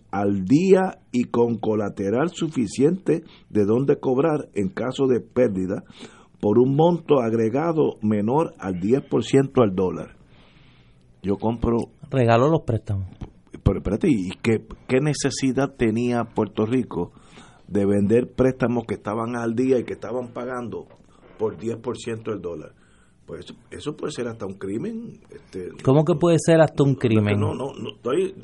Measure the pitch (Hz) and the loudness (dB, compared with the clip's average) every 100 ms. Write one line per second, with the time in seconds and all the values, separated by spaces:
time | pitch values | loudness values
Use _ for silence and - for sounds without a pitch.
0 | _ 98 101 101 92 143 190 185 185 - | _ -4 -2 0 2 4 6 4 4 -6
1 | _ 123 120 117 120 113 104 107 101 - | _ -2 0 0 0 0 -2 -2 -2 -4
2 | 98 117 170 - 160 135 110 - 143 185 | -2 0 -2 -2 -4 -2 -2 2 2 2
3 | - 160 - - - 107 101 120 139 143 | -2 -2 -4 -20 -4 0 2 2 2 0
4 | 135 127 160 127 - 101 95 - 120 127 | 0 2 2 0 -4 -4 -4 -4 -6 0
5 | 135 117 - 123 123 95 92 92 - - | 2 2 0 0 0 0 -4 -6 -10 -20
6 | - - _ _ 101 113 127 139 170 170 | -20 -20 _ _ 2 4 4 4 4 2
7 | - 143 113 113 110 131 170 160 139 - | 2 2 2 0 0 0 0 0 0 0
8 | 107 107 107 147 170 - 92 90 98 135 | -2 0 0 0 -2 -6 -8 -4 0 0
9 | - 135 110 135 135 131 110 92 92 82 | 0 -2 2 2 2 2 2 2 -2 -4
10 | 78 - _ - _ _ _ _ _ _ | -10 -18 _ -20 _ _ _ _ _ _
11 | _ _ 92 98 107 117 117 117 - _ | _ _ -4 -2 -2 -2 0 0 -2 _
12 | - 135 117 113 143 160 - 110 - 98 | -4 0 4 4 4 2 0 -4 -4 -6
13 | 92 - - - _ - - 95 90 104 | -8 -12 -18 -20 _ 0 0 2 -2 0
14 | 190 113 92 - 117 110 - - - 127 | 0 0 -2 -2 0 0 -2 -16 -2 0
15 | 151 139 139 - 135 127 135 - 117 110 | 0 -2 -4 -2 -2 0 -2 0 0 0
16 | 120 120 117 - 104 - 107 127 - - | 0 -2 -4 -4 -4 -2 -2 -2 -2 -6
17 | 87 - - - - - - 98 101 104 | -8 -10 -20 -20 -20 -20 -6 0 2 2
18 | 101 117 - - 131 127 123 120 110 98 | 4 2 2 0 0 2 -2 -2 -4 -8
19 | 107 110 113 120 117 113 131 127 - 95 | -6 -6 -6 -6 -4 -2 0 0 -2 -10
20 | 104 123 120 123 123 127 117 87 - - | -8 -8 -8 -10 -10 -10 -10 -12 -14 -20
21 | _ _ - - 107 87 110 113 123 110 | _ _ -20 -6 -4 -4 -8 -6 -6 -8
22 | - 110 113 104 85 82 73 - _ _ | -8 -8 -6 -8 -8 -10 -14 -20 _ _
23 | _ _ - 85 - - - 90 147 151 | _ _ -16 -16 -16 -20 -20 -12 -10 -8
24 | 185 151 120 110 98 95 98 107 196 226 | -8 -6 -8 -8 -12 -10 -8 -8 -8 -10
25 | 233 - - - - 92 90 - 135 143 | -14 -18 -20 -20 -16 -14 -12 -2 2 4
26 | 160 156 175 160 165 165 147 - 139 127 | 4 2 2 2 6 6 6 4 2 2
27 | 120 110 104 101 101 - - - 120 - | 2 4 4 2 0 -4 -8 -10 -14 -8
28 | 120 156 190 - | -4 -2 -2 -6